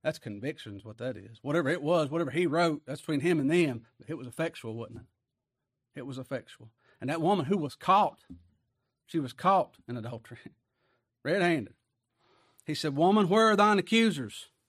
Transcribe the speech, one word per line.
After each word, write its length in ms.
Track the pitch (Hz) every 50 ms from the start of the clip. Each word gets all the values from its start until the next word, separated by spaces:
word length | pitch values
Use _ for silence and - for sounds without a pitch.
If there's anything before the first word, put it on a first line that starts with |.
| _
That's 160 | 156 156 -
convictions, 640 | - - 104 101 107 143 151 - - 113 101 98 98
what 140 | 110 107 -
that 180 | 123 127 127
is. 240 | - 98 110 113 - _
Whatever 260 | 135 147 170 165 135
it 120 | 165 175 143
was, 260 | 147 175 175 156 135
whatever 220 | 143 165 170 139
he 160 | 120 160 180
wrote, 360 | 170 135 165 175 170 156 143 _
that's 140 | - 139 -
between 180 | - - 156 143
him 220 | 131 175 180 156
and 100 | 139 135
them. 340 | 160 175 170 151 123 113 - _ _ _ -
It 80 | - 160
was 140 | 143 120 -
effectual, 460 | - - - - - - - 117 110
wasn't 260 | 117 117 - 110 110
it? 60 | 87 _ _ _ _ _ _ _ _ _ _ _ _ _ _ _ _ _ _
It 100 | 143 123
was 120 | 135 131 131
effectual. 520 | 127 _ 143 123 - - - _ 117 110 _ _ _ _ _ _
And 100 | - 131
that 100 | 156 165
woman 260 | 160 170 208 190 147
who 100 | 127 196
was 180 | 202 147 139 -
caught, 520 | _ - - 185 202 208 156 - _ _ _ 90 87 _ _ _ _ _ _ _ _ _ _ _ _ _
she 120 | _ - 165
was 140 | 143 123 -
caught 420 | - - 180 196 190 156 - _ _ _ -
in 80 | 123
adultery, 420 | 120 110 117 117 113 113 - 120 - - - _ _ _ _ _ _
<laughs> 440 | _ _ _ _ _ _ _ _ _
red-handed. 500 | 131 165 202 180 175 165 147 107 - - _ _ _ _ _ _ _ _ _ _ _ _ _ _ _ _ _ _ -
He 60 | 151
said, 200 | - - 156 139
"Woman, 360 | 139 165 185 202 214 202 165
where 200 | 190 214 220 220
are 60 | 214
thine 220 | 202 202 214 208 196
accusers? 720 | 185 - 220 226 226 226 180 143 123 104 - - - - _ _ _